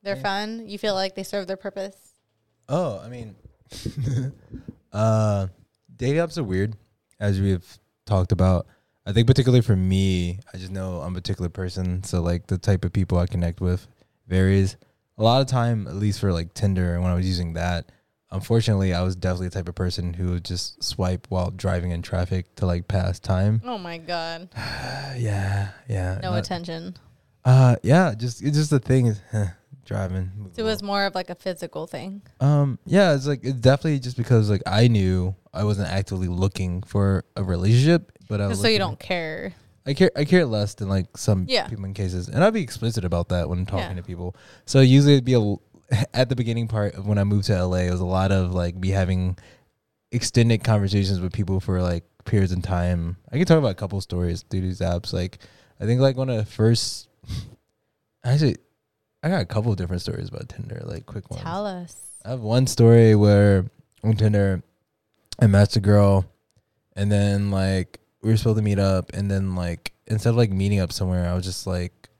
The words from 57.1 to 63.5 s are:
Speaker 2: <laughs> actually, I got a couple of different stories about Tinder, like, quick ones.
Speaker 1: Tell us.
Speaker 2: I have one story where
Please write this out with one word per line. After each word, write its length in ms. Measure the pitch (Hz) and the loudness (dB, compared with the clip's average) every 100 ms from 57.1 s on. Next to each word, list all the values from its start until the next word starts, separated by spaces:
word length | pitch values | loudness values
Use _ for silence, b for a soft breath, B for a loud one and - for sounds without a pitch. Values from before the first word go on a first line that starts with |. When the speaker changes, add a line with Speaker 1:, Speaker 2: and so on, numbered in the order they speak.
| _ - | _ -12
Speaker 2:
<laughs> 1000 | - - - _ _ _ _ _ _ | -10 -10 -20 _ _ _ _ _ _
actually, 320 | 127 139 151 - _ _ _ _ _ _ | -2 2 2 -2 _ _ _ _ _ _
I 60 | 156 | -4
got 120 | 185 | -2
a 60 | 92 | -2
couple 240 | - 117 | -2 -2
of 80 | 95 | -2
different 240 | 87 90 | -2 -4
stories 260 | - - - | -6 -8 -8
about 200 | - - | -10 -14
Tinder, 340 | - - 78 | -12 -12 -10
like, 220 | 78 80 - | -10 -12 -12
quick 240 | 104 - | -14 -12
ones. 120 | - | -12
Speaker 1:
Tell 240 | 165 180 208 | -8 -6 -6
us. 300 | 180 175 - - - | -8 -14 -18 -20 -18
Speaker 2:
I 60 | - | -10
have 100 | 127 | -8
one 260 | 107 120 131 | 0 2 2
story 480 | - 117 117 113 | 6 8 10 10
where 520 | 107 104 101 101 | 8 8 8 6